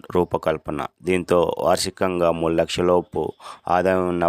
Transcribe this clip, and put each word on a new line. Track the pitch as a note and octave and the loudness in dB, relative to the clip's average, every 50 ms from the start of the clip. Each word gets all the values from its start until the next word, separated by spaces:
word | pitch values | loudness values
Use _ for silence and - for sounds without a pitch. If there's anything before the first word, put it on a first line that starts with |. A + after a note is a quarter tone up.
| - - | -8 -2
రూపకల్పన. | - F2+ F2 - - D#2+ - E2 D#2+ D2+ - D#2 D2+ C#2+ C2 - _ _ D2+ | 0 0 0 0 -2 -4 -2 -2 -4 -4 -4 -8 -8 -8 -8 -10 _ _ -2
దీంతో | F2+ F#2 F2+ F2 - F2 F2 E2 - - - | -2 -2 0 0 2 2 2 2 2 0 0
వార్షికంగా | - D#2 F#2 - - F#2+ - - G2 F#2 F2+ F2 F2 E2+ | 0 2 2 0 -2 -4 -4 -2 -2 -2 0 2 0 0
మూడు | E2 E2 E2 E2 E2 | 0 0 0 0 0
లక్షల | E2 E2 - - - F2 | 0 0 -2 -2 0 2
లోపు | F2+ F2+ F2+ E2+ - - E2 D#2 - - - - - - - - - | 2 2 2 0 -2 -6 -6 -6 -6 -8 -12 -16 -20 -20 -10 -4 0
ఆదాయం | F2 F2+ F2+ F#2+ F#2 F#2 F2+ F2+ | 0 2 2 2 2 0 0 -2
ఉన్న | F2 F2 E2+ | -2 0 2